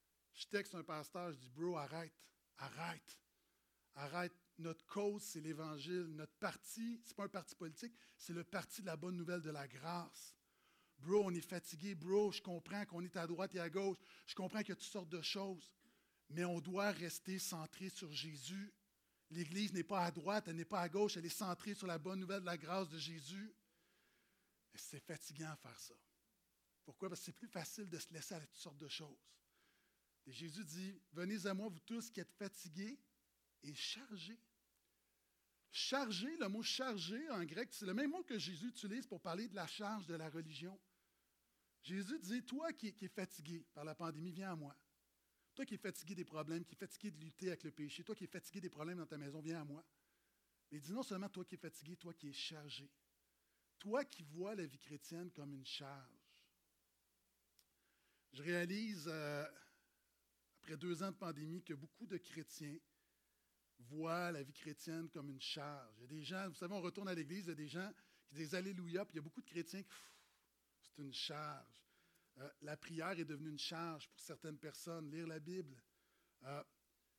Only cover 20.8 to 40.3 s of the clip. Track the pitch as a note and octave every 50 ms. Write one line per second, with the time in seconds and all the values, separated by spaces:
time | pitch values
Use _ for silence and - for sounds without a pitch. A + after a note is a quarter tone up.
20.8 | F3 F3 D#3 G3 G#3 G#3 - F3 E3 E3+ - - G#3+ F#3 F3 - - G#3+ G3+ G3
21.8 | G3 F3+ E3+ D#3+ D3 F3+ F#3+ F#3+ F#3+ F3 G3 G3 F3+ F3 F3 D#3+ C#3 D#3+ F3 F#3+
22.8 | F#3+ D#3 D3+ D#3+ C#3+ D#3 E3 D#3+ C3+ C#3 F3+ G3 G3+ A3 - - _ _ _ _
23.8 | _ _ _ _ _ _ _ _ _ _ _ _ _ _ _ _ _ _ - -
24.8 | - - - C#3 - - E3 C#3 - - D3+ C#3 D#3+ D#3 D#3 C#3+ - A#2+ A#2 -
25.8 | - - A#2+ - - _ _ _ _ _ _ _ _ _ _ _ _ _ _ _
26.8 | _ - C#3+ - F#3+ F#3+ E3+ - - - - - - A3+ - F#3 D#3 - - -
27.8 | G#3 F#3 E3 D#3 - - E3 D#3+ C#3+ - G3+ E3 D3+ - - - - F3 C#3+ C#3+
28.8 | D#3 C#3 - - D#3+ D3 C3 - _ - - - _ _ _ _ _ - _ _
29.8 | _ _ _ _ _ _ _ _ _ C3+ C3 A#2+ E3 E3 D3 F#3+ G#3+ D3+ D3+ F3
30.8 | F#3 F#3+ G3 - - _ D3 D#3+ F3 F#3 G#3+ G#3+ E3+ G3+ F#3+ F#3 G#3 A3 F3 D#3
31.8 | - - A3+ A#3 A3+ A3+ - G3+ E3+ - - - G#3 G3 - - - F3+ D3+ F3
32.8 | G3 A3 C#4 - - _ _ _ _ _ _ _ _ _ _ _ - C#3+ D3+ -
33.8 | - - - A3 C4+ B3+ G#3+ F#3 D#3+ F3+ A3+ A#3 - _ _ _ _ _ _ _
34.8 | _ _ _ _ _ _ _ _ _ _ _ _ _ _ _ _ _ _ - -
35.8 | - - B3+ C#4 C#4 A3+ G#3 F3 G3+ C#4 E4 E4+ A#3+ G3 G3 A3 A3+ - - -
36.8 | C4 C4 A3+ G3+ D#3+ E3 G#3 A#3+ D#4 D#4+ B3+ F#3+ E3+ D#3 - G3+ B3+ - - -
37.8 | G#3+ F#3 F#3 A3 C#4+ C#4 D4+ F#4 F4 - B3+ G#3 C#3 E3 F#3+ D3 F#3 B3 F#3+ -
38.8 | - G3+ G3+ C4 B3+ - G3+ E3 - F3+ E3 F#3 A3+ A3+ F#3 G3 E3+ D3+ - -
39.8 | G#3 G3+ A3 G#3+ F#3 D#3 E3 D#3+ D#3+ D#3